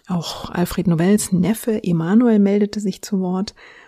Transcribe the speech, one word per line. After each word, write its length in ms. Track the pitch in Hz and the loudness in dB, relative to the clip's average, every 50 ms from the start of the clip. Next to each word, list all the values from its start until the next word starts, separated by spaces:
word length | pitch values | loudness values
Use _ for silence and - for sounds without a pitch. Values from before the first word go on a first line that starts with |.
| _ - | _ -6
Auch 420 | 185 175 156 - - - - - | -4 -4 -4 -6 -10 -12 -12 -8
Alfred 380 | - 175 175 - - - 170 175 | -4 -2 -2 -2 -2 -2 0 0
Nobels 440 | 170 156 170 190 208 214 - - | 2 2 2 2 2 2 2 0
Neffe 520 | - 170 180 185 226 - - 247 214 - - | 0 0 2 0 0 -2 -2 -4 -4 -2 -2
Emanuel 560 | 180 170 165 160 170 202 226 254 233 220 208 | -2 -2 0 0 2 2 4 4 4 4 4
meldete 400 | 202 196 202 208 208 202 - 208 | 4 4 4 2 0 0 -2 -4
sich 240 | 208 185 185 - - | -4 -4 -6 -6 -6
zu 160 | - 208 190 | -6 -4 -2
Wort 340 | 185 180 185 185 202 - - - - - - - - | -2 -2 -2 -4 -4 -6 -8 -14 -20 -20 -20 -20 -20